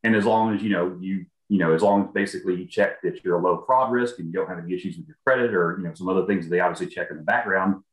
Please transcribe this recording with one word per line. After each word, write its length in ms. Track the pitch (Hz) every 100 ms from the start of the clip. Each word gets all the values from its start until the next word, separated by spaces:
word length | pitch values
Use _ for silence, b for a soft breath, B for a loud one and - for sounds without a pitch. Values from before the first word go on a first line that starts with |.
And 120 | 113 110
as 100 | 107
long 280 | 110 113
as, 80 | 101
you 80 | 107
know, 280 | 92 90 90
you, 260 | 95 95 87 _ _
you 80 | 98
know, 160 | 82
as 80 | 80
long 240 | 101 101 98
as 60 |
basically 420 | 101 98 90 95 90
you 100 | 87
check 360 | - 101 -
that 220 | 90 -
you're 160 | 92 87
a 20 |
low 220 | 90 85 -
fraud 260 | 131 123
risk 280 | 123 120 -
and 80 | 82
you 60 |
don't 140 | 92 82
have 120 | 87
any 100 | 85
issues 240 | 90 95 85
with 100 | -
your 100 | - -
credit 280 | 131 120
or, 240 | 95 85 92
you 40 | 87
know, 60 |
some 160 | 80 92
other 160 | 95 90
things 220 | 95 80
they 120 | 87
obviously 280 | 87 85 87
check 220 | 92 85
in 60 | 78
the 60 |
background 600 | 78 90 98 95 95 98 _